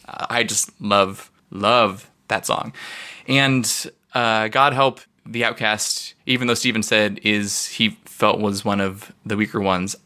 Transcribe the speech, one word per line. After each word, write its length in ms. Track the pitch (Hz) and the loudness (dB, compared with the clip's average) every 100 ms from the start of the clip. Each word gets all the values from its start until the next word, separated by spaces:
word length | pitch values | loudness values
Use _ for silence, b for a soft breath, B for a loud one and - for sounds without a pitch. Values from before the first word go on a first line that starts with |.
| - - - | -14 -10 -4
I 120 | 120 | -2
just 260 | 113 104 - - | 0 -2 -4 -6
love, 500 | 104 101 95 95 - _ _ | 0 2 2 -2 -16 _ _
love 600 | 95 101 120 107 95 - _ - | -2 2 4 4 0 -14 _ -6
that 160 | 110 - | -4 -2
song. 260 | - - B B B B B - | -4 -4 B B B B B 0
And, 360 | 135 139 131 110 - - - _ | 2 4 2 0 -4 -8 -16 _
uh, 340 | 127 117 110 110 | -2 2 2 2
God 240 | 131 139 | 4 4
help 260 | 131 135 131 - _ - | 4 2 0 -10 _ -10
the 160 | 117 | -2
outcast, 680 | 117 - 110 107 - - - - - | -2 0 0 0 -2 -6 -10 -10 -2
even 220 | 127 123 | 0 0
though 60 | |
Steven 280 | 117 127 110 | 0 0 0
said 360 | 104 107 104 101 | 2 2 2 0
is 440 | 107 104 101 - - | 0 2 0 -4 -6
he 300 | - 110 - | 0 0 -2
felt 360 | - - 107 - | -14 0 2 2
was 240 | 107 98 | 0 -2
one 160 | 104 101 | -2 0
of 320 | 98 98 - - 113 | -2 -4 -14 -14 -6
the 100 | 104 | -2
weaker 240 | 107 104 | -2 0
ones, 360 | 98 92 95 - | 0 0 -2 -4